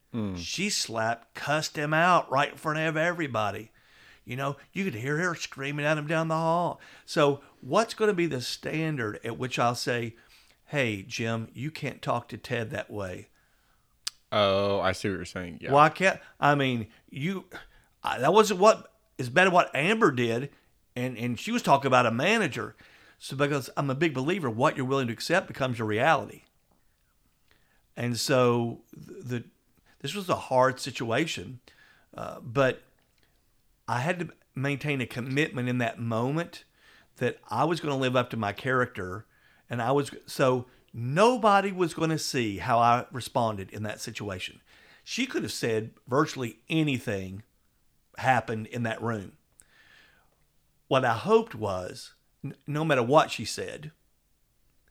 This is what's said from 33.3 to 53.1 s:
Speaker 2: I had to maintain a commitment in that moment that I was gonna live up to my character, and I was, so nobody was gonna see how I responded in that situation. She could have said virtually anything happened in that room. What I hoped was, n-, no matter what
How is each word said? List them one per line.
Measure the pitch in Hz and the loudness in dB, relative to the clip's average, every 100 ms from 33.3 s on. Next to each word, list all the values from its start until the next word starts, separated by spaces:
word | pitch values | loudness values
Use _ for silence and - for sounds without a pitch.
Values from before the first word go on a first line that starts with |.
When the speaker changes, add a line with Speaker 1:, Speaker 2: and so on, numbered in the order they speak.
| _ _ _ _ _ - | _ _ _ _ _ -6
Speaker 2:
I | 120 | -2
had | 147 180 | -2 -4
to | 165 - _ | -6 -12 _
maintain | - 139 139 147 139 | -6 -4 -4 -2 -4
a | 117 | -4
commitment | - 127 135 156 - 123 | -6 -4 -2 -2 -2 -2
in | 123 | 0
that | 117 - | -2 -4
moment | 117 113 123 156 170 - - _ _ - _ _ | -2 0 0 -2 -4 -10 -20 _ _ -20 _ _
that | 123 - - | -4 -4 -6
I | 110 | 0
was | 151 175 | 0 0
gonna | 156 135 | -2 0
live | 131 127 | 2 2
up | 123 | 0
to | 117 | -2
my | 101 | -4
character, | 98 131 127 123 - 92 98 - _ _ _ _ | -4 0 0 0 -2 -8 -8 -12 _ _ _ _
and | 123 | -4
I | 117 | 0
was, | 143 135 - - | 0 0 -8 -12
so | - 135 127 120 _ _ | 0 2 2 -2 _ _
nobody | 113 120 151 226 254 208 196 196 | -10 -4 4 4 6 4 4 2
was | 180 175 | 0 -2
gonna | - 160 156 | 0 -2 0
see | - 135 113 95 | -2 -2 -2 -2
how | 101 117 | 0 4
I | 117 120 - | 6 4 0
responded | 127 - 131 113 101 95 | -10 -4 -2 -2 -2 -8
in | 104 | -8
that | 107 - | -8 -8
situation. | - 110 101 95 - - _ - - - | -10 -8 -8 -8 -10 -14 _ -20 -20 -20
She | - - 262 | -10 -4 -4
could | 320 | -4
have | 123 | -6
said | - 131 110 113 - - | -4 -2 -2 -4 -12 -4
virtually | 131 160 - 117 - - | 0 0 -2 -8 -10 -4
anything | 160 151 123 - 98 95 98 - _ _ _ _ _ _ - | 0 0 -2 -4 -6 -6 -12 -16 _ _ _ _ _ _ -4
happened | 127 123 120 110 110 | 2 2 0 -6 -6
in | 120 | -6
that | 117 110 | -4 -4
room. | 113 107 92 - _ _ _ _ _ - _ _ _ _ _ _ _ _ _ | -4 -6 -8 -18 _ _ _ _ _ -20 _ _ _ _ _ _ _ _ _
What | 135 | 2
I | 123 | 2
hoped | 113 185 220 220 | 0 4 4 4
was, | 110 104 92 90 117 - _ _ _ | -4 -4 -4 -6 -12 -18 _ _ _
n-, | 139 - - | -14 -12 -6
no | 151 | -4
matter | 160 135 | 2 2
what | 117 | 6